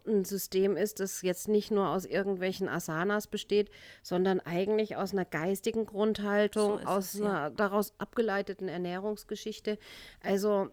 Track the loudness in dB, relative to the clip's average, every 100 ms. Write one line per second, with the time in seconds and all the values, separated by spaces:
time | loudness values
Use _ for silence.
0 | 0 2 2 -4 -2 2 2 2 0 -2
1 | -6 -2 -2 -2 2 2 4 2 2 0
2 | 0 -2 0 0 -2 -2 -2 -2 -2 -2
3 | 0 0 -2 -8 0 2 2 -6 -20 -18
4 | -4 2 2 2 0 -2 2 2 0 -2
5 | -2 -2 -2 -2 0 0 -2 -2 -4 0
6 | 2 2 0 2 4 4 2 0 0 -2
7 | -2 -2 0 0 -2 -2 0 2 -2 -4
8 | -6 0 0 0 -4 -6 -6 -4 -4 -4
9 | -6 -6 -8 -8 -8 -6 -6 -6 -8 -20
10 | -20 -8 0 2 4 2 0